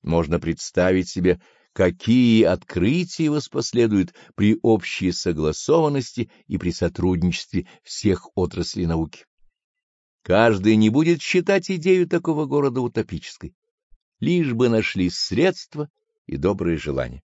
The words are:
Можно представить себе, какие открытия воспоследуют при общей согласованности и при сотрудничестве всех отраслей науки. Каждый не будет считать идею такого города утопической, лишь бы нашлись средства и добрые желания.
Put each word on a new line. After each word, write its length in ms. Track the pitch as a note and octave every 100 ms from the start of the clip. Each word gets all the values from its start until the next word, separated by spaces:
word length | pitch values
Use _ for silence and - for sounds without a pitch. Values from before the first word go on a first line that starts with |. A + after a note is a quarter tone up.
Можно 380 | - E2 D2+ E2
представить 680 | E2 D#2+ - - F2+ F#2 F2
себе, 320 | - F2+ E2+ _ _ _
какие 720 | - F#2 F2 - B2 A#2+ A2+
открытия 880 | G2 F2+ _ F2+ F#2+ E3 F3+ - D#3
воспоследуют 840 | D3+ - C#3 B2 B2 A#2 G2+ F2 - -
при 240 | - G2+ A2
общей 500 | A#2 A2 - - F#2
согласованности 1160 | F2 F#2 D#2 D#2 D#2 - D#3+ D#3 C#3+ A#2+ - A2+ _ _
и 120 | F2+
при 120 | F2
сотрудничестве 960 | - F2 - F2+ F2+ F2 E2+ - F#2+ - -
всех 460 | _ - G#2 F2+ - -
отраслей 500 | F2+ - F2 - E2+
науки. 380 | E2 D#2 - _ _ _ _ _ _ _ _ _ _
Каждый 540 | - F#2 A#2 G2+ G2+ A2
не 140 | G#2+
будет 300 | B2 D#3+ E3+
считать 500 | - F#3 E3+ G3 F3
идею 380 | F#3 E3 F#3 F3
такого 380 | F3 E3+ D3+ D3
города 340 | C#3+ C#3 B2
утопической, 760 | A#2+ A2+ G#2 D#2 - - F2+ _ _ _ _ - _ _
лишь 320 | B2+ F3 D3+
бы 160 | A#2 B2
нашлись 480 | A2+ - G2 F#2 -
средства 720 | - G2 F3+ F#3 - D3+ D3 _ _ _ -
и 100 | C#2+
добрые 400 | F2+ G2+ F2 D#2+
желания. 460 | D2+ C2+ B1 A#1+